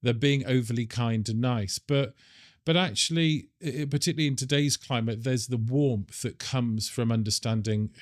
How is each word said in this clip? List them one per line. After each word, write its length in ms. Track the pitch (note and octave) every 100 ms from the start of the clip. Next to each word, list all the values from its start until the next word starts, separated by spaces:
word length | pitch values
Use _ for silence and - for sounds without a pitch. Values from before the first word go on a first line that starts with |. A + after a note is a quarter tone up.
they're 120 | A#2+
being 320 | A#2 C#3+ C#3+ G#2
overly 400 | C3 A#2 A#2 A#2
kind 420 | - A#2 A2+ G#2+
and 120 | A2+
nice. 380 | B2 B2 G2+ -
But, 340 | _ C#3+ C#3 - - - - _ -
but 100 | D#3+
actually, 760 | F3+ G#2 - E3 E3 D3+ - _
i-, 180 | E3+ C3
i-, 40 | D3+
particularly 420 | C#3+ - B2 D3+
in 80 | C3+
today's 420 | C3 C#3+ D3 C3
climate, 460 | - B2 A2+ A2
there's 240 | A#2 B2+ A2
the 100 | B2
warmth 640 | A2+ C3 D3 A#2 G2 -
that 180 | B2 -
comes 500 | - C3 A#2+ A2 G#2+
from 220 | - A#2
understanding 800 | A#2 A2 G#2+ - A2+ G#2+ G#2+ G#2+ -